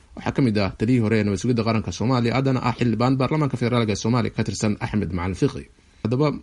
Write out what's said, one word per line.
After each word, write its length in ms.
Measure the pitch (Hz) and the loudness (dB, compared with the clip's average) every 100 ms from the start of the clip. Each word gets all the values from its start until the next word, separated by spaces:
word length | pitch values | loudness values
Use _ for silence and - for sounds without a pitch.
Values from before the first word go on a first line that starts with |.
| - | -20
Waxaa 200 | - 110 | -10 -4
ka 100 | 131 | 0
mid 140 | 131 104 | 2 2
ah 100 | 98 - | 0 0
taliyihii 280 | 110 127 | 2 2
hore 120 | 104 110 | 4 2
ee 60 | |
nabad 160 | 101 98 | 2 0
sugidda 240 | 120 117 | 0 0
qaranka 280 | 110 110 98 | 2 0 -2
Soomaaliya, 420 | - 110 127 117 123 | -2 0 0 2 0
haddana 240 | 135 127 | 0 0
ah 160 | 123 117 | 0 0
xildhibaan 380 | 123 107 123 135 | 0 2 2 2
baarlamaanka 400 | 127 156 143 123 | 0 0 0 0
federaalka 360 | 117 120 110 | 0 2 0
ee 40 | 98 | 0
Soomaaliya 400 | 110 123 104 - | 0 0 0 -2
ka 80 | |
tirsan, 300 | 113 101 110 104 | -4 -2 -2 -2
Axmed 320 | 120 107 92 | -2 -2 -2
Macalin 220 | 87 90 90 | -4 -4 0
Fiqi. 240 | 143 73 69 _ _ - | -2 -2 -14 _ _ -6
Haddaba 240 | 110 127 147 - | -2 0 0 -2